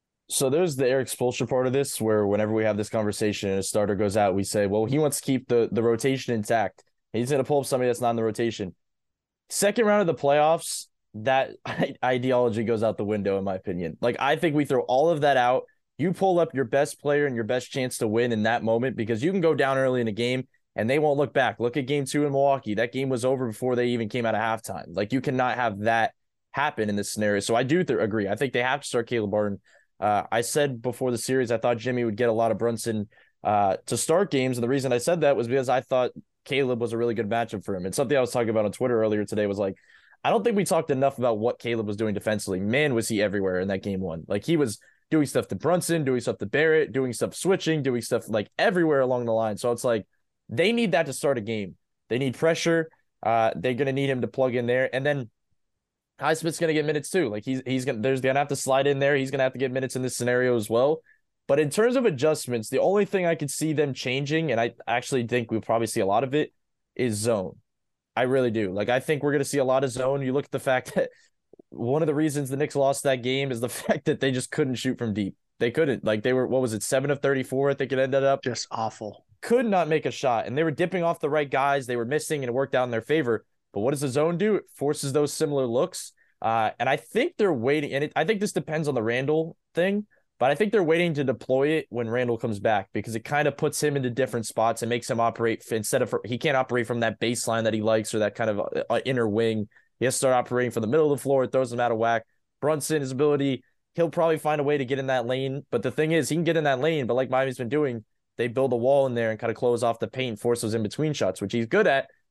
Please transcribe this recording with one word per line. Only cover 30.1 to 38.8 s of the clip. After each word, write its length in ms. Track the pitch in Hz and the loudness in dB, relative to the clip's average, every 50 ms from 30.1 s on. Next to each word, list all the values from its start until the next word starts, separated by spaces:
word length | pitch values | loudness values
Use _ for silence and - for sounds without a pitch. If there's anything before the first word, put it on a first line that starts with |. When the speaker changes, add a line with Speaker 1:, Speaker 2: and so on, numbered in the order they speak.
| 104 101 - - | 0 0 0 0
Speaker 1:
I 120 | - 117 120 | -2 -2 -2
said 380 | - - 151 147 143 131 117 | 0 0 0 0 0 -2 -4
before 300 | 113 127 120 - 131 127 | -6 -6 -6 -4 -2 -2
the 80 | 123 113 | -2 -2
series, 320 | - - 131 131 127 110 | -2 0 0 0 2 0
I 80 | 117 110 | 0 0
thought 180 | - 123 120 | 0 0 0
Jimmy 280 | 113 107 127 127 123 120 | 0 -2 -2 -2 0 0
would 120 | 113 104 | -2 0
get 120 | 104 123 117 | 0 2 2
a 40 | 110 | 2
lot 200 | 110 113 113 110 | 2 2 0 0
of 40 | 98 | 0
Brunson, 500 | 113 123 131 120 - 123 110 110 101 - _ _ - _ _ _ - | 0 -2 -2 -2 -4 -4 -4 -4 -4 -6 _ _ -20 _ _ _ -2
uh, 340 | - 107 104 101 98 92 - - | 0 2 4 4 2 0 0 -2
to 100 | - 120 | -4 -4
start 340 | 117 - - 160 175 202 156 | -2 0 2 2 2 2 2
games. 260 | - 135 127 131 127 | 0 0 0 0 0
And 80 | 123 117 | -2 -2
the 40 | 117 | 0
reason 240 | 135 143 127 135 123 | 0 0 0 0 0
I 60 | 123 | 0
said 240 | - - 170 175 147 | 2 0 0 2 4
that 140 | 143 143 | 4 4
was 120 | - 120 117 | 2 2 0
because 200 | 123 135 131 127 | 0 0 2 2
I 120 | 127 131 | 0 0
thought 320 | 127 - 135 127 127 120 - - - _ _ _ _ | 0 0 0 0 0 0 -2 -8 -16 _ _ _ _
Caleb 360 | - 139 131 143 123 127 117 | -2 0 0 2 2 0 0
was 120 | 120 113 113 | -2 -2 -2
a 40 | |
really 180 | 113 117 120 120 | 0 0 0 0
good 140 | 104 113 104 | -2 -2 -2
matchup 360 | 110 117 120 117 - 101 87 | -2 -2 -2 -2 -6 -8 -6
for 100 | - 101 | -6 -6
him. 100 | 92 90 | -4 -4
And 100 | 98 90 | -4 -2
something 220 | - 143 120 147 | -2 0 2 2
I 40 | 139 | 2
was 100 | 127 113 | 2 2
talking 180 | - 127 120 110 | 0 0 0 2
about 160 | 110 110 107 | 2 2 0
on 80 | 104 98 | 0 -2
Twitter 300 | - | -2